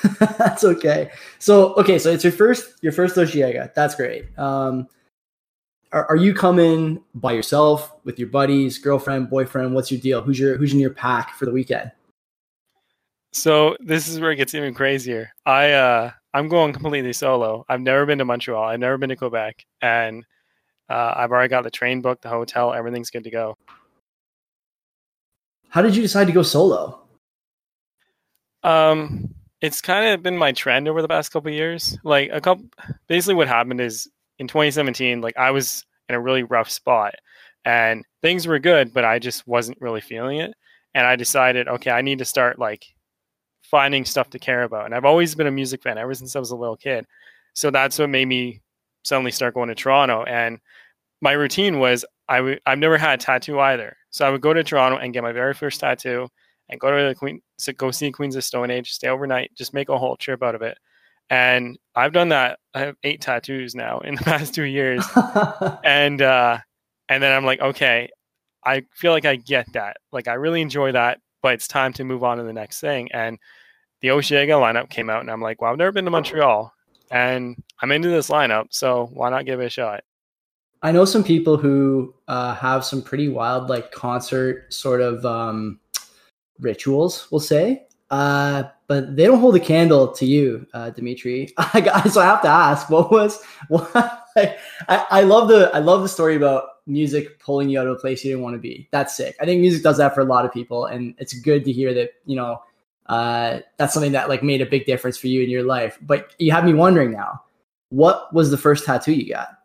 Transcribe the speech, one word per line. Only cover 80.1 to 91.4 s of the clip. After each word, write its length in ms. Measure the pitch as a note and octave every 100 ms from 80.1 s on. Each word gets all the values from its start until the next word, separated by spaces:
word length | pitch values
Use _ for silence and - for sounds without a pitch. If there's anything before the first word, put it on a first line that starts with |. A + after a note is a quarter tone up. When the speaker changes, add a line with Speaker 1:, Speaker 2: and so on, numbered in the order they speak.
| _ _ _ _ _ _ _
Speaker 1:
I 100 | D#3+
know 120 | E3+
some 200 | G3 G#3+
people 320 | G3 E3 E3 D3+
who, 580 | D3 C#3 C3+ C3+ B2+ - -
uh, 260 | B2+ B2
have 300 | A#2+ C3 C3
some 180 | C3 C3+
pretty 260 | - C#3 D3
wild, 400 | B2 A#2 B2+ B2+
like, 220 | B2 -
concert 840 | - B2 B2 - C3+ C3 B2+ -
sort 280 | - C#3 B2
of, 240 | B2 A#2
um, 560 | B2 A#2 A2+ A2 G#2+ - _ - - _ _ _ _ -
rituals, 680 | B2+ A2 - C3+ F3 - -
we'll 100 | D#3
say. 440 | D3+ D3+ F#3+ C4+ - _ _
Uh, 520 | C#3 C#3+ C#3+ C#3+ C#3+ C3+ _ -
but 300 | C#3 C3+ C#3
they 80 |
don't 160 | F#3 B3+
hold 140 | B3
a 60 | F#3
candle 480 | - D#3 E3 D3 C3
to 160 | -
you, 420 | C3 D3 C#3 A2+ -
uh, 180 | A#2+ A#2
Dimitri. 640 | A#2 A#2+ B2 B2 B2